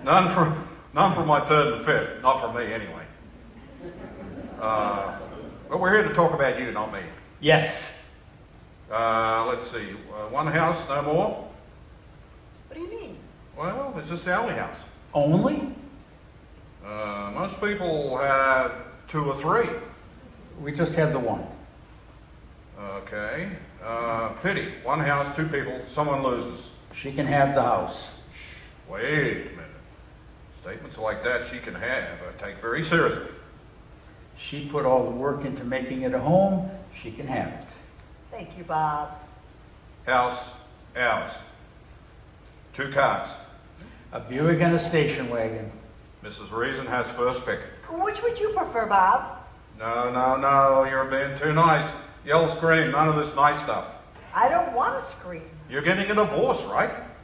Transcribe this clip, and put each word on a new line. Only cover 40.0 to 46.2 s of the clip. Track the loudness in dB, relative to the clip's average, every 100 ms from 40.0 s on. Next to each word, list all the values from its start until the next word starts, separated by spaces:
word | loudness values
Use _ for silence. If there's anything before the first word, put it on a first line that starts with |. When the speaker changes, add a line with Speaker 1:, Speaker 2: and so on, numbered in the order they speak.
| 0
Speaker 1:
House, | 2 2 -2 -10 -14 -20 -20 -14 -2
ours. | 0 0 -2 -10 -16 -20 -20 -20 -20 -20 -20 -20 -20 -20 -20 -20 -20
Two | -8 -4
cars. | 2 2 2 -4 -12 -16 -20 -20 -20 -20 -20 -14
Speaker 2:
A | -12
Buick | -8 0 2 4
and | 4 4
a |
station | 2 2 2 0 -4
wagon. | -2 -2 -4 -10 -14 -20 -20 -20 -18